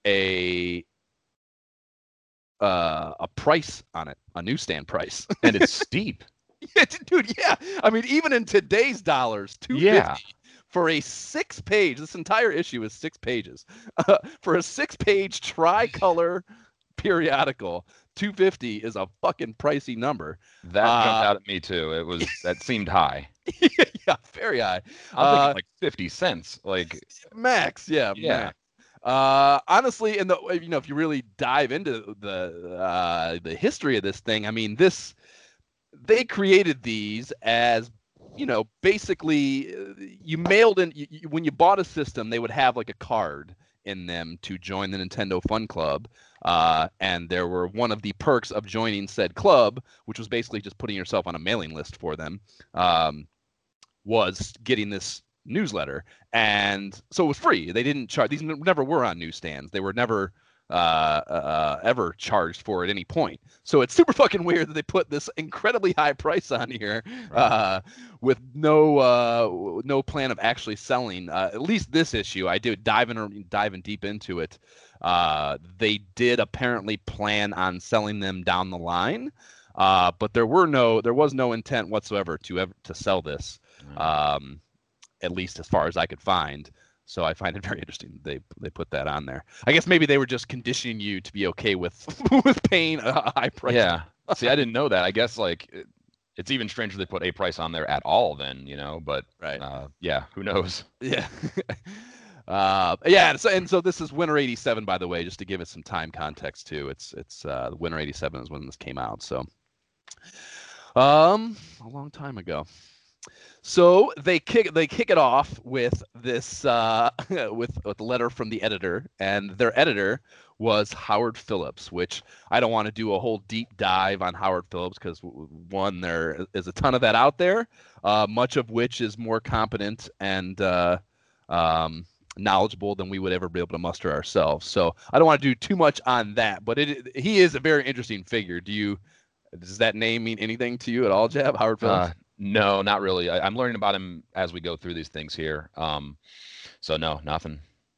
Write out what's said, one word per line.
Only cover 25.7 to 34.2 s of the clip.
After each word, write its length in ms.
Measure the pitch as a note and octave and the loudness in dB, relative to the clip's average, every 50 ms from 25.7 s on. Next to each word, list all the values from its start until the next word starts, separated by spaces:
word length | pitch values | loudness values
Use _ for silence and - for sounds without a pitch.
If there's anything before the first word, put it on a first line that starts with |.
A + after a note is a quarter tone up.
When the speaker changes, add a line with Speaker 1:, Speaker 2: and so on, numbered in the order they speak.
| _ _ | _ _
Speaker 2:
fifty 300 | E3+ D3+ - - C#3+ C3 | -4 -4 -4 -4 -6 -8
cents. 500 | - - F#3 F3+ A2 D#2+ D#2 - - - _ | -6 -2 -2 -2 -2 -4 -8 -14 -18 -12 _
Like 340 | G2 F#2+ F#2 F2 D#2+ E2 D2+ - _ - - - - - | -2 -2 -2 -2 -4 -8 -14 -16 _ -20 -20 -20 -20 -14
Speaker 1:
Max, 540 | A3 A#3 B3+ B3 G3 D#3 - - - - - | -2 0 2 2 2 2 0 -4 -8 -8 -2
yeah, 240 | D#3 D3 B2 G#2 G2 | 0 0 0 0 -2
Speaker 2:
Yeah. 120 | G2+ D#3+ D#3 - | -4 -2 -2 0
Speaker 1:
max. 200 | - G#2+ - - _ _ _ _ _ _ _ _ _ - | 0 -2 -6 -10 _ _ _ _ _ _ _ _ _ -2
Uh, 580 | - C3 C3+ C3+ C3+ C3+ C#3 C#3 C#3 C#3+ C3+ - - | 0 2 4 4 6 6 6 8 6 6 4 4 4
honestly, 500 | F3 G#3+ C4 B3+ A#3 - A3 G#3+ G#3+ G3+ | 4 6 6 4 0 0 0 0 0 0
in 80 | F#3+ | 2
the, 100 | F#3 F3+ F3 - - F#3 F3 | 2 0 0 0 -2 -4 -4
you 80 | E3 E3 | -2 -2
know, 100 | E3 C#3 | -4 -4
if 100 | B2+ D3+ | -4 -4
you 60 | C#3+ | -2
really 280 | D3 D#3+ D#3 D3+ C3+ B2 G#2+ G2 | -2 0 0 0 -2 -4 -8 _
dive 340 | - C#3 B2 C3 C#3+ C#3+ A#2 | -6 -2 2 2 4 2 2
into 460 | C3 E3+ G3+ D#3 B2 A2 G#2 G2+ G#2+ G2 | 0 -4 -4 -4 -6 -6 -8 -12 -14 -12
the, 560 | G#2 G2+ F#2+ F#2 F#2 F2 E2 E2+ F2 F2 F2+ F2+ | -10 -8 -6 -4 -6 -6 -8 -10 -12 -12 -6 -4
uh, 580 | F#2 F#2 F2 F2+ F2+ E2+ E2+ E2+ E2 E2 E2+ F2 E2+ | -2 0 0 0 0 0 0 0 0 -2 -4 -6 -6
the 120 | E2 E2 | -8 -6
history 420 | - E3+ A#3 - - - C#3+ B2+ | -2 -2 -2 -2 -2 -2 0 0
of 60 | G#2+ F#2 | 0 0
this 180 | G2 F#2 - | -2 -6 -6